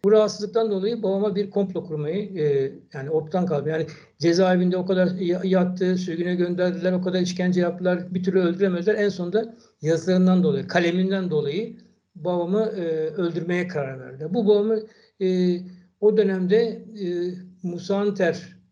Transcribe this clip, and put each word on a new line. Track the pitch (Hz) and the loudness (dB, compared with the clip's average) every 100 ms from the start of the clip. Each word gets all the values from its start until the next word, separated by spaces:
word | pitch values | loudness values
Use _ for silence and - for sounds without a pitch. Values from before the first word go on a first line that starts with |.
Bu | 196 | 6
rahatsızlıktan | 214 208 - 208 233 226 | 6 4 0 -4 0 0
dolayı | 196 196 233 | 0 -2 -2
babama | 196 196 208 190 | -2 0 0 -2
bir | 196 | -2
komplo | 208 196 180 151 | -2 -2 -4 -6
kurmayı, | 156 147 185 208 190 | -6 -4 -4 -6 -2
e, | 151 139 135 - - | 0 2 0 -6 -16
yani | 147 139 | -12 -2
ortadan | 156 156 185 175 | -2 -2 -2 0
kaldırdı. | 151 139 | -2 -2
Yani | 156 156 - - _ | -4 -4 -8 -20 _
cezaevinde | 170 170 185 185 180 185 | 2 4 4 4 2 0
o | 180 | 0
kadar | 185 185 - | 2 2 0
ya-, | 180 180 | -2 -2
yattı, | 190 185 180 - 185 180 | 2 2 2 0 0 0
sürgüne | - 165 175 180 | -2 -4 -2 0
gönderdiler, | 175 180 180 180 180 | -2 0 -2 0 0
o | 180 | 0
kadar | 180 185 | 0 0
işkence | 180 - 180 180 | -2 0 0 2
yaptılar, | 175 170 180 175 - | 0 0 -2 -2 -2
bir | 190 | -2
türlü | 185 190 | 0 2
öldüremediler. | 175 175 196 175 175 214 | 2 2 0 2 0 2
En | 208 | 0
sonunda | 185 175 202 226 - _ _ | -2 -2 -2 -2 -10 _ _
yazılarından | 151 160 190 185 185 185 | 0 0 2 4 6 6
dolayı, | 180 139 - | 4 2 0
kaleminden | 170 170 180 190 190 180 | 0 2 2 0 0 0
dolayı | 151 139 165 233 - - _ _ 180 | -2 -2 -4 -6 -12 -20 _ _ -8
babamı, | 160 175 175 202 | -2 -2 0 0
e, | 220 190 170 160 156 | 0 -2 -4 -2 -4
öldürmeye | - 170 165 170 180 175 | -2 -2 -2 -2 -2 -2
karar | 151 135 131 | -4 -6 -8
verdi. | 127 131 156 | -14 -12 -4
Bu | 220 202 | 0 4
babamı, | 208 214 220 214 _ _ _ | 4 4 -2 -4 _ _ _
e, | 185 185 180 180 - - _ _ | 0 2 2 0 -4 -18 _ _
o | 208 214 | 2 4
dönemde, | 196 190 180 214 233 - - 208 | 2 0 2 2 2 -4 -14 -10
e, | 185 175 180 180 - - | -6 -4 -4 -8 -16 -10
Musa | 180 175 - 196 | -8 -8 -4 0
Anter | 208 202 175 156 - - _ | 0 0 0 -2 -10 -20 _